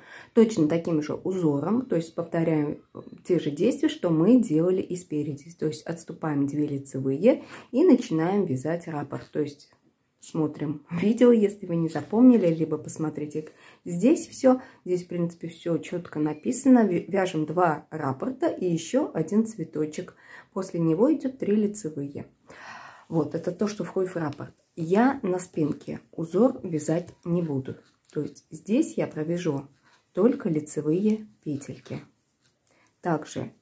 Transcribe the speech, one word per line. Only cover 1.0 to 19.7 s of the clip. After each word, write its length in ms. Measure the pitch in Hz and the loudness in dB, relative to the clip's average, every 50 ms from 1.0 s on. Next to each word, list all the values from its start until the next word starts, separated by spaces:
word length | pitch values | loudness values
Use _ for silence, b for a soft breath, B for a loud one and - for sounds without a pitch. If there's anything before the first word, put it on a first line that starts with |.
же 120 | 151 - - | 0 -2 -6
узором, 680 | - - 190 185 185 170 151 143 139 151 180 220 247 | -6 -4 -4 -2 0 2 2 2 2 0 0 0 -2
то 120 | 254 - 170 | 0 0 -2
есть 220 | 170 165 - - | -2 -2 -4 -6
повторяем, 680 | - 165 - - 170 165 165 160 151 147 147 - - - _ - | -8 -6 -4 -2 0 2 2 2 2 0 -2 -4 -8 -12 _ -18
э, 80 | - - - - - - | -18 -18 -16 -18 -10 -2
те 140 | - 180 156 | 0 0 0
же 140 | - 151 | 0 -2
действия, 360 | 139 156 196 247 302 - - 302 | -2 2 2 2 2 2 0 0
что 220 | - - - 175 | 0 -2 0 0
мы 300 | 165 156 165 208 254 254 | 2 4 6 6 6 6
делали 420 | 208 - 151 156 165 180 185 185 | 6 4 2 2 4 2 2 0
и 140 | - - 175 | -2 -4 -8
спереди. 560 | 175 - - 151 147 143 151 135 131 - - | -10 -8 -6 -6 -4 -4 -4 -6 -10 -12 -18
То 140 | - - 151 | -8 -6 -4
есть 160 | 156 151 - | -4 -4 -6
отступаем 680 | - - 170 170 - - 165 - 170 156 147 143 143 139 | -8 -10 -10 -8 -10 -12 -10 -6 -4 -2 0 0 0 0
две 180 | 143 147 147 | 0 -2 -2
лицевые 760 | 143 143 135 135 - - 135 135 135 135 143 190 247 311 B B B B B B B | -2 -4 -6 -8 -8 -8 -4 -2 -2 0 4 4 4 4 B B B B B B B
и 140 | - 254 370 | 0 4 6
начинаем 600 | 359 254 - - - 165 160 160 180 196 208 190 | 6 6 6 4 0 -2 0 0 0 0 0 0
вязать 440 | 170 131 127 131 151 170 175 - 165 | 0 -2 -4 -2 -4 -4 -4 -6 -8
раппорт. 420 | 156 147 143 - 139 127 - - | -8 -8 -6 -8 -10 -12 -12 -6
То 100 | - 151 | -4 -4
есть 300 | 147 143 - - - - _ _ _ _ _ _ _ _ _ _ | -4 -4 -6 -12 -20 -20 _ _ _ _ _ _ _ _ _ _
смотрим 680 | - - - 165 156 147 - - 151 151 - - - | -16 -6 -2 -2 -2 -2 -2 -4 -6 -6 -6 -8 -10
<laughs> 40 | - | -8
видео, 400 | 170 170 190 208 240 - 247 240 | -4 0 0 2 4 6 6 8
если 360 | 240 220 202 196 - - - | 8 6 4 2 0 -6 -6
вы 100 | 175 170 | -4 -2
не 120 | 165 165 160 | 0 0 -2
запомнили, 640 | - 147 - - 208 226 254 254 240 214 185 170 | -2 -6 -6 -2 4 8 8 8 8 8 6 2
либо 240 | 160 160 156 156 156 | 2 2 0 -2 -2
посмотрите 720 | 151 - 165 - - 156 156 151 151 151 151 151 156 156 - B B B B B B B | -4 -6 -8 -6 -6 -4 -4 -4 -6 -8 -8 -8 -8 -10 -10 B B B B B B B
здесь 420 | 175 175 175 202 269 349 - - | -8 -2 2 4 4 4 2 0
все. 340 | - - - - 254 254 254 B B B B B | -6 -6 2 4 4 4 4 B B B B B
Здесь, 200 | 180 180 175 180 | -4 -2 -2 -2
в 40 | - | -4
принципе, 400 | 180 175 170 170 - - - 165 | -4 -2 -2 -4 -4 -8 -12 -12
все 300 | - - - 175 165 156 | -12 -8 -4 -2 -2 -2
четко 400 | - - 180 175 175 - - 156 | -2 -4 -8 -8 -8 -8 -4 -2
написано. 640 | 151 151 156 - - 226 254 - - 269 254 240 | -2 -2 -4 -4 -4 -4 -4 2 6 6 8 8
Вя-, 240 | 220 190 175 175 - | 6 4 2 -2 -2
вяжем 400 | - 185 196 190 180 - 156 156 | -2 0 0 0 0 0 -2 -2
два 400 | 151 160 180 180 165 147 151 - _ | 0 2 2 4 4 2 0 -4 _
раппорта 580 | 156 160 147 135 131 - - 254 262 - 349 311 | -10 -6 -4 -4 -4 -4 -6 -6 -4 -2 -2 -2
и 180 | - - 185 | -2 -2 -2
еще 440 | 175 170 160 - - - 269 - - - | 0 0 -2 -2 -2 0 0 0 0 -2
один 320 | 170 160 160 202 220 226 | -4 -4 0 2 2 2
цветочек. 680 | - - - 160 - | 0 -4 -8 -10 -6